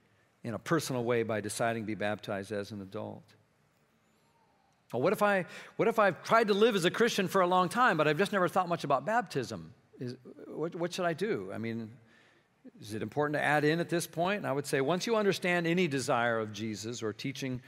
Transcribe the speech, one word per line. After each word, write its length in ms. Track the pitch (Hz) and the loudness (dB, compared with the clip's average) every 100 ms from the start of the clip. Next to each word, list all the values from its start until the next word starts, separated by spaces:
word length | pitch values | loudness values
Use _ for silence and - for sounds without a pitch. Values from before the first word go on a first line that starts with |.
| _ _ _ _ | _ _ _ _
in 120 | 127 104 | -10 -8
a 40 | |
personal 440 | - 165 - 127 | -2 -2 0 -2
way 180 | 117 120 | 0 0
by 200 | 110 107 | 0 -2
deciding 420 | 104 - 120 113 | -4 -2 -2 -2
to 40 | 104 | -4
be 60 | |
baptized 580 | 98 104 104 - 98 98 | -4 -4 -4 -6 -8 -6
as 200 | 101 101 | -6 -6
an 100 | 104 | -10
adult." 540 | 95 107 107 104 - _ _ _ _ _ _ _ _ _ _ _ _ _ _ _ _ | -10 -10 -10 -14 -20 _ _ _ _ _ _ _ _ _ _ _ _ _ _ _ _
Well, 120 | 117 | 0
what 100 | 156 | 0
if 80 | 208 | 4
I, 240 | 208 196 165 - - - | 4 2 0 -10 -8 0
what 120 | 190 | 2
if 120 | 226 | 4
I've 240 | 202 147 | 4 2
tried 240 | - 226 220 | 2 4 6
to 80 | 196 | 4
live 200 | 233 202 | 4 4
as 100 | 170 | 2
a 60 | |
Christian 360 | 180 226 214 185 | 2 2 2 2
for 140 | 196 | 2
a 60 | 180 | 4
long 220 | 185 180 | 4 2
time, 280 | 233 247 170 | 2 4 4
but 100 | 151 | 4
I've 100 | 151 | 2
just 140 | 196 | 2
never 160 | 202 175 | 2 2
thought 200 | 196 175 | 2 0
much 160 | 170 | -2
about 220 | 143 131 147 | 0 0 2
baptism? 720 | 226 202 143 113 101 80 - _ - | -2 -2 -4 -4 -8 -12 -20 _ -12
Is, 160 | 123 127 - - - | -10 -10 -16 -18 -12
what, 260 | 139 165 | -8 -6
what 180 | 180 170 | -4 -4
should 140 | 180 175 | -2 -2
I 80 | |
do? 380 | 160 214 135 95 | 0 -2 -2 -4
I 60 | 107 | -6
mean, 320 | 113 113 110 117 - _ _ _ _ _ 254 214 | -4 -6 -8 -14 -20 _ _ _ _ _ -20 -18
is 140 | 117 | -10
it 80 | 107 | -6
important 320 | 110 143 147 | -4 -2 0
to 80 | 143 | 0
add 220 | 131 147 | 2 4
in 160 | 147 165 | 4 2
at 100 | 170 | 0
this 160 | 170 - | -2 -2
point? 320 | 156 175 208 | -2 -2 0
And 100 | 131 | -2
I 40 | |
would 160 | 135 139 | -4 0
say 140 | 139 | 0
once 260 | 135 175 233 | 2 0 0
you 80 | 220 | 2
understand 500 | 202 175 180 175 165 | 2 2 2 2 2
any 220 | 175 175 | 2 2
desire 500 | 139 123 123 117 113 | 0 0 2 2 0
of 160 | 107 | -2
Jesus 480 | 104 113 101 110 120 | -6 -6 -6 -8 -6
or 100 | 110 | -6
teaching 480 | 104 139 131 135 123 | -6 -8 -6 -6 -8